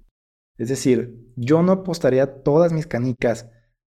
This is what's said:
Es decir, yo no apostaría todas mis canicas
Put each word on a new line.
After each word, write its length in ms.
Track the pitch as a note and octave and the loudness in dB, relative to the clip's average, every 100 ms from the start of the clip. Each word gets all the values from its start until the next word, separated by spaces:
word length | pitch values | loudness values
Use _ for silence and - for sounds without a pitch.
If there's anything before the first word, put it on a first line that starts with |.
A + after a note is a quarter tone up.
| _ _ _ _ _ - | _ _ _ _ _ -10
Es 120 | A#2 | -6
decir, 600 | C3+ C3+ A#2 - - - - | -2 0 0 -2 -10 -16 -6
yo 260 | A#2+ D#3+ | 0 2
no 100 | F3+ | 4
apostaría 720 | F#3+ F#3+ D#3+ C3+ C3 C#3 - | 0 -2 -2 0 2 0 -2
todas 320 | D3 D3+ E3+ | 0 2 2
mis 140 | D#3+ - | 0 -4
canicas 600 | A#2 B2+ A#2+ A#2+ A2 - _ _ _ | -4 -4 -2 -2 -4 -8 _ _ _